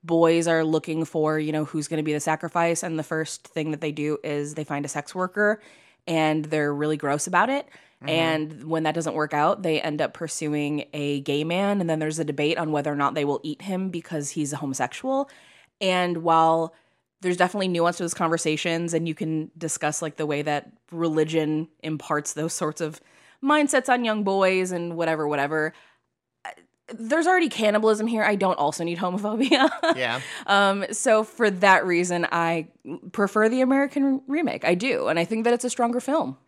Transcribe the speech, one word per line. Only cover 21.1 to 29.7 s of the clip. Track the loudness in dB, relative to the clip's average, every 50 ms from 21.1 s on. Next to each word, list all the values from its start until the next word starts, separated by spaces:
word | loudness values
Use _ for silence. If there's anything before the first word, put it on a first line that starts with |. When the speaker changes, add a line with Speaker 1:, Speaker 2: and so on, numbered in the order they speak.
| 2 2 2 2 2 0 0 2 0 -2 -4 -6 _ _
Speaker 1:
imparts | -8 -6 -6 -6 -4 -2 -2 -2 -2 -4 -6
those | -4 -4 -4 -4
sorts | -4 -4 -6 -4 -6
of | -8 -8 -8 -12 _ _ _ _ _ _ _ _
mindsets | 0 2 4 4 4 4 2 2 4 4
on | 2 2 2
young | 0 0 0 0
boys | 0 2 4 4 4 4 2 0 0
and | -2 -4 -4 -6 -4
whatever, | -2 0 0 0 0 0
whatever. | 0 0 0 0 0 0 0 0 -2 -4 -10 -20 _ _ _ _ _ _ _ _ _ _ _ _ -16 -16 -16 _ _ _ _ _ -18 -14
There's | -12 -4 0 0 2 4
already | 4 4 4 2 0
cannibalism | 0 2 2 2 4 4 4 4 4 4 0
here. | -2 0 0 2
I | 2 2
don't | 2 2 0 2 2
also | 0 -2 0 -2 -4
need | -4 -2 -2
homophobia. | -2 -2 -2 -2 -2 -2 0 0 2 2 4 4 4 2